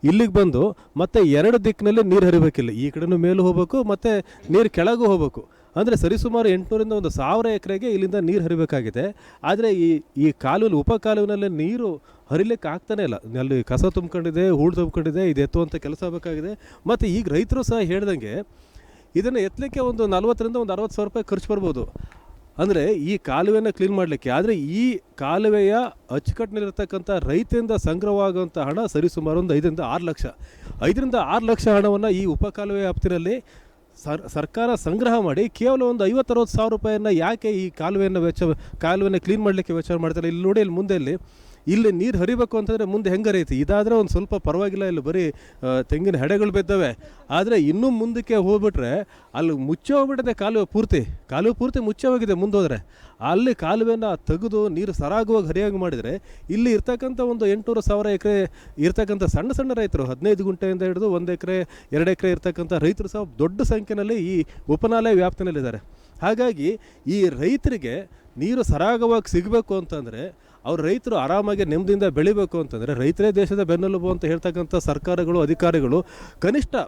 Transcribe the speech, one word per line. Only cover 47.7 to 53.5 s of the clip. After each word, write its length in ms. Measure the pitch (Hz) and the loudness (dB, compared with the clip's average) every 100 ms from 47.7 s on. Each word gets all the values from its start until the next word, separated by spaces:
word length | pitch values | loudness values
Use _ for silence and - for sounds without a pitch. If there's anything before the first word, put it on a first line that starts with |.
| 180 262 | 2 2
ಮುಂದಕ್ಕೆ 440 | 233 226 233 - | 2 -2 -4 0
ಹೋಗ್ಬಿಟ್ರೆ 760 | 220 185 214 208 156 120 160 202 - - | 0 4 2 2 0 -2 -4 -4 -14 -12
ಅಲ್ಲಿ 180 | 123 165 | -2 -2
ಮುಚ್ಚಿ 400 | 147 135 165 - | -2 -2 -4 0
ಹೋಗ್ಬಿಟ್ಟಿದೆ 420 | 277 277 269 254 | 0 2 -2 -4
ಕಾಲುವೆ 300 | 220 202 220 | -2 -2 0
ಪೂರ್ತಿ, 400 | 190 208 226 160 110 - - | 0 -2 0 0 -2 -10 -6
ಕಾಲುವೆ 260 | 135 214 | 0 0
ಪೂರ್ತಿ 240 | 240 247 262 | 0 -2 -2
ಮುಚ್ಚಿ 280 | 220 214 262 | -4 -2 0
ಹೋಗಿದೆ. 280 | 254 220 | 0 0
ಮುಂದೋದ್ರೆ 520 | 180 202 202 170 113 - - - _ | -2 0 0 0 -2 -8 -20 -20 _
ಅಲ್ಲಿ 340 | 120 180 254 | 0 2 2